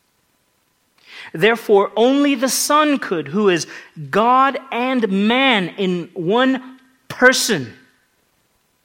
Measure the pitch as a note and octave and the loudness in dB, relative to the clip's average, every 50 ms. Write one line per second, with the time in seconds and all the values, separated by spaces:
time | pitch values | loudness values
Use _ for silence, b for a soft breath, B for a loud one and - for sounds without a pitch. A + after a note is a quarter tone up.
0 | _ _ _ _ _ _ _ _ _ _ _ _ _ _ _ _ _ _ _ B | _ _ _ _ _ _ _ _ _ _ _ _ _ _ _ _ _ _ _ B
1 | B B B B B B B E3 E3+ A3 A#3 A3+ - - G#3 G3 G3+ - - G#3+ | B B B B B B B 0 0 0 0 0 2 2 4 4 4 2 0 2
2 | A#3 C4 C4+ C#4+ C#4+ C#4+ C#4 A3+ C4+ B3 - - - - D4 D4+ D4+ D4+ C#4+ - | 2 2 2 2 2 0 0 0 -2 -2 -2 -2 -2 0 0 2 2 2 0 -2
3 | - - G3 D#3+ D3 C3+ D#3 G#3 G#3+ F#3+ F3 D#3 - B B B B B B E3 | -4 -4 -6 -6 -6 -4 -2 0 2 2 2 0 -2 B B B B B B -16
4 | D3 C3+ C3+ G3 A3+ A#3+ B3+ C4 C4+ C#4 B3+ B3+ - - A#3+ A#3 B3 C4 C4 B3+ | -10 -2 0 2 2 4 4 4 2 2 0 -4 -8 -8 -6 -4 -4 -2 -2 -2
5 | A3 G3+ F#3+ G3 G3+ A3 A#3+ B3+ C4+ C4+ A#3+ G3+ F3+ E3 - - G3 F#3 F3+ F3 | -2 -2 0 0 0 0 0 2 2 2 2 0 0 -4 -4 -4 -2 -2 -2 -4
6 | D#3+ - - G3 E3 F3 G#3+ B3 C4 C4 C4+ C4 - - - - _ _ _ _ | -6 -8 -10 -6 -4 0 0 2 2 0 0 -2 -6 -12 -20 -20 _ _ _ _
7 | _ - - - B3+ B3+ B3+ - - - G#3 D3 B2+ G#2+ F2 - _ _ _ _ | _ -18 -2 2 4 4 4 2 0 -2 -2 -4 -6 -8 -14 -20 _ _ _ _
8 | _ _ _ _ _ _ _ _ _ _ _ _ _ _ _ _ | _ _ _ _ _ _ _ _ _ _ _ _ _ _ _ _